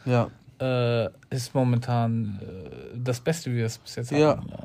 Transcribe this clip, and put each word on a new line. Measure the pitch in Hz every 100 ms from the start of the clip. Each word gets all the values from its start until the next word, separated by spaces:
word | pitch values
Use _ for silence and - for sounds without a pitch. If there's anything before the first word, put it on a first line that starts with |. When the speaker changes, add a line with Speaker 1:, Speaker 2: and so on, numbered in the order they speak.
Speaker 1:
Ja. | 131 123 - - - -
Speaker 2:
äh, | 131 127 120 117 107 - -
ist | 135 120
momentan, | 135 127 120 123 120 117 113 107 98
äh, | - 92 73 62 - 117
das | 123 120
Beste, | - 160 135
wie | 120
wir | 113
es | -
bis | - -
jetzt | 123
Speaker 1:
Ja, | 147 151 -
Speaker 2:
hatten, | -
ja. | -